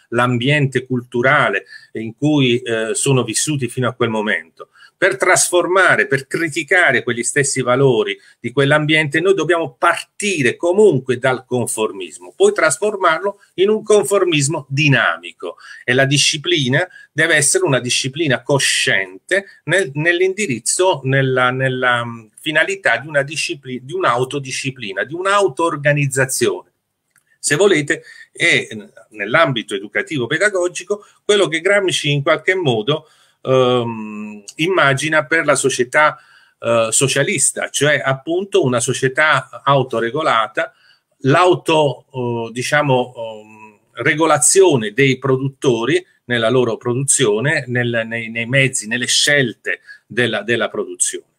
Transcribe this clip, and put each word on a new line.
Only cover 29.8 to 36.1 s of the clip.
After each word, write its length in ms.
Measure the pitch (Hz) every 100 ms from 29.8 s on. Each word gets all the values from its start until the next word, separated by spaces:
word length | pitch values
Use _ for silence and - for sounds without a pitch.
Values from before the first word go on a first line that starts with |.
| 104 104 101 151 113
pedagogico 800 | 160 208 190 175 175 185 208 - _
quello 220 | - 202 170
che 140 | 160
Gramsci 500 | 180 202 190 147 147
in 120 | 143
qualche 320 | 147 156 -
modo, 540 | 190 156 113 107 156 - _ _ _
ehm, 960 | - 131 123 123 117 110 107 104 107 104 101 -
immagina 680 | 165 180 139 135 156 156
per 200 | 147 165
la 100 | 147
società, 640 | 135 135 - 120 151 151